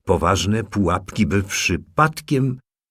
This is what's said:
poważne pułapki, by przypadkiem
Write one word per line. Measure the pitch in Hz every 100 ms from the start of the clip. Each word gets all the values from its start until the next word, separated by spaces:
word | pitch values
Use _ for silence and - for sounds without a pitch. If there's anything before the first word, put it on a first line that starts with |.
| -
poważne | 87 85 95 98 110
pułapki, | 104 107 87 87 92 - 82
by | 98
przypadkiem | 98 - - 87 - - 156 160 - 139 131 131 _ _ _